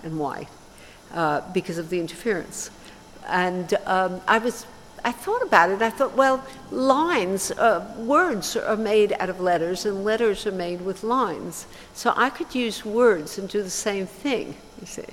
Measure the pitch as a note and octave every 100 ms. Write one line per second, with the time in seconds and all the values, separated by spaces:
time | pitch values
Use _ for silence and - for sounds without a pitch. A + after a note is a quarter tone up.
0 | D#3+ D#3+ C#3+ - D3+ - - - - -
1 | - - D#3+ D3 C#3+ F#3 F3 E3+ E3 F3+
2 | E3 - A#3+ F#3+ - - - - - -
3 | - - - F3+ F3+ F3+ E3+ G3 - F#3
4 | F#3 F3+ - A3+ A#3+ A3+ - - - -
5 | A#3+ A#3+ - A#4 G#4+ F#3+ E3+ G3 A3+ A3
6 | C4 A#3 C4+ C4 - - - A#3+ C4 C4+
7 | E4 D#4+ F3+ F#3+ - - A3+ F3 F#3 -
8 | A3+ D4 F4+ A3 - - - G#3+ G#3+ G#3+
9 | G#3 - F3+ F3+ F3+ F3 E3 F#3 G#3+ G3
10 | G3+ A3 A#3 G3 G#3+ F#3+ F3 F3 F3+ F#3+
11 | A3 A#3+ A3 C3+ F3 E3 - - - -
12 | A#3+ - B3 - E4+ B3+ A#3+ - G#3+ G#3+
13 | A#3+ F#3 D3+ - F#3+ G#3 F#3+ - A3 G3
14 | F#3 - C#4+ A#3+ - - - - F3+ -
15 | -